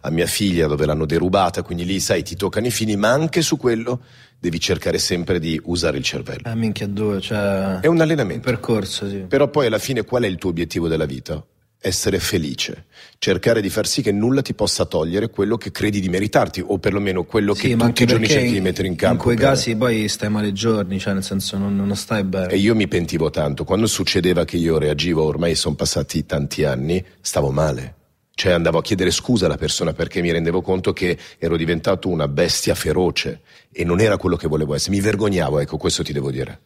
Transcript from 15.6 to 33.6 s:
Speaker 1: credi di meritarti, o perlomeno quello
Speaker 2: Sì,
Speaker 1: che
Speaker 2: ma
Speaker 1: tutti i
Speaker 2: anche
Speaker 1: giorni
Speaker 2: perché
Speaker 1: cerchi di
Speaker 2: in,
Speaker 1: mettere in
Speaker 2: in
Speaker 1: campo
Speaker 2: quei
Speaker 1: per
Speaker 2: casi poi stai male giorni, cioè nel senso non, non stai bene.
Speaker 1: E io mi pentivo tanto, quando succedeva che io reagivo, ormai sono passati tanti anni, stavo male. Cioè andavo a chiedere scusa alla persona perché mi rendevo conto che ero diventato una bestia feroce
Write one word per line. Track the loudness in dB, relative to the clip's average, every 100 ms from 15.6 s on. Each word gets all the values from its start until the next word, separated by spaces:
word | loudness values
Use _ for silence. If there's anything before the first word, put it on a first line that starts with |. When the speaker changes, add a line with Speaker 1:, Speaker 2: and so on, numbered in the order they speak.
| -4
Speaker 1:
credi | -2 -2 0
di | 0
meritarti, | 0 2 2 0 -2
o | -2 0
perlomeno | 0 0 0 -2
quello | 0 0 2
Speaker 2:
Sì, | 2 2
Speaker 1:
che | 4
Speaker 2:
ma | 2
Speaker 1:
tutti | 4
i |
Speaker 2:
anche | 4
Speaker 1:
giorni | 4 4
Speaker 2:
perché | 2
Speaker 1:
cerchi | 4
di | 2
Speaker 2:
in, |
Speaker 1:
mettere | 0 0 -2
in |
Speaker 2:
in | 2
Speaker 1:
campo | 2 2
Speaker 2:
quei | 2 4
Speaker 1:
per |
Speaker 2:
casi | 4 4 0 0
poi | 2 2 -2
stai | -2 -2
male | 0 0
giorni, | 0 2 2 0 -2
cioè | -2
nel | -2
senso | -2 -4 -2 -2
non, | 0 0
non | 0
stai | -2 -2 -2
bene. | 0 -2 0
Speaker 1:
E | 2
io | 4
mi | 4 2
pentivo | 0 0 0 0
tanto, | 0 -2 -2
quando | -2 2 2
succedeva | 0 0 2 2 2
che | 0 0
io | 2 2
reagivo, | 2 0 0 2
ormai | 2 2 0
sono | 0 -2 -2
passati | -2 -2 -2 -4 -2
tanti | -4 -4 -2
anni, | -2 0 0 -2 -4 _
stavo | -4 0 0
male. | 2 0 0 -8 -16 _ _ _
Cioè | -2 2
andavo | 4 4 2
a |
chiedere | 0 0 2
scusa | 0 0 2 2
alla | 0
persona | -2 -2 -2
perché | -2 -4 -2
mi | 0
rendevo | 0 0 0
conto | 0 0 0
che | -2 -2 -2 -8 -6
ero | -2 0
diventato | 0 0 0 0 0
una | 0 0
bestia | 2 0 0 0
feroce | -2 0 2 2 0 -6 -8 _ -20